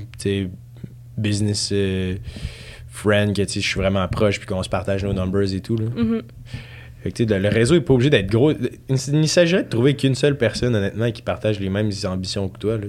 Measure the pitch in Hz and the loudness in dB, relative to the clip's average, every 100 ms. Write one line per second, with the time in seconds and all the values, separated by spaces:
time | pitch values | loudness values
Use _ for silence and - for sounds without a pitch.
0 | 104 - 101 101 95 92 - - - - | -10 -6 -4 -2 -4 -8 -18 -18 -18 -18
1 | - - 104 101 107 101 - 101 98 95 | -14 -4 -2 0 0 0 0 0 0 0
2 | 92 92 - - - - - - - - | -2 -4 -8 -10 -12 -12 -18 -18 -18 -4
3 | 104 104 104 98 95 101 98 - 95 98 | 2 4 4 2 0 -2 -4 0 0 2
4 | 90 - 107 98 - 92 92 95 92 98 | 0 2 2 0 -4 -4 -2 -2 -2 -2
5 | 98 95 92 98 98 95 - 117 110 127 | 0 -2 0 0 0 0 -2 -4 -2 -2
6 | 226 226 - - - - - - - - | -2 -2 -4 -18 -12 -12 -12 -18 -18 -10
7 | - - 113 98 101 107 117 170 - 131 | -8 -2 0 2 2 2 4 4 4 4
8 | 135 131 95 113 151 143 123 - - 135 | 6 4 4 2 2 2 -4 -6 -4 -2
9 | 135 151 156 - 170 185 - 113 131 139 | 0 2 2 4 4 4 0 2 2 4
10 | 135 127 147 139 110 - 123 113 98 101 | 0 2 2 2 0 2 0 2 0 -2
11 | 117 107 - 90 107 104 98 98 107 98 | -2 -2 -6 -2 0 0 0 0 0 -2
12 | 98 92 92 104 95 - 104 113 | -4 -4 -4 -4 -4 -4 -2 -2